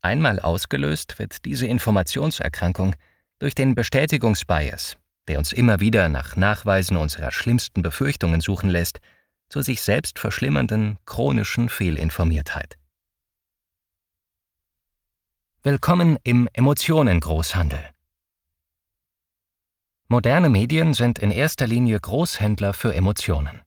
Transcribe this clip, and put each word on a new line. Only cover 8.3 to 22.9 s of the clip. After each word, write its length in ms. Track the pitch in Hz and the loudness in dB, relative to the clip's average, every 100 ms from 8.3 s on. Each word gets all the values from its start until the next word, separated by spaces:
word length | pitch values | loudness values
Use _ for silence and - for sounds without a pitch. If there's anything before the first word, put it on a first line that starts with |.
| 82 | 0
suchen 280 | 82 95 95 | 0 -2 0
lässt, 320 | 87 85 - _ _ _ _ _ | 0 -2 -6 _ _ _ _ _
zur 140 | 143 | -6
sich 180 | 139 123 | -4 -4
selbst 380 | - 98 - - | 0 0 -2 -6
verschlimmernden 800 | - - 139 143 123 110 107 104 - | -6 -2 0 0 0 0 0 -4 -10
chronischen 640 | - 135 127 101 - 117 | -4 0 0 0 -2 -2
Fehlinformiertheit. 1080 | - 92 76 80 - 82 78 71 76 69 - _ _ _ _ _ _ _ _ _ _ _ _ _ _ _ _ _ _ _ _ _ _ _ _ _ _ _ _ | 0 -2 0 -2 0 0 0 -2 -8 -10 -16 _ _ _ _ _ _ _ _ _ _ _ _ _ _ _ _ _ _ _ _ _ _ _ _ _ _ _ _
Willkommen 560 | 139 139 - 175 170 151 | 0 0 2 4 4 2
im 260 | - 123 120 | 2 2 2
Emotionengroßhandel. 1400 | - 127 143 - 160 131 87 78 78 80 92 78 71 - _ _ _ _ _ _ _ _ _ _ _ _ _ _ _ _ _ _ _ _ _ _ | 2 2 2 2 4 4 2 2 -2 -2 -2 -2 -2 -10 _ _ _ _ _ _ _ _ _ _ _ _ _ _ _ _ _ _ _ _ _ _
Moderne 420 | 120 98 143 170 | 2 4 4 6
Medien 440 | 104 120 160 165 | 4 2 2 2
sind 240 | 135 120 117 | 2 0 0
in 120 | 104 | 0
erster 360 | 101 156 - 120 | 0 -2 -2 0
Linie 320 | 117 123 107 | 2 2 0
Großhändler 760 | - 120 175 - 107 107 101 | -2 -2 -2 0 0 0 -2
für 200 | 98 120 | -2 -2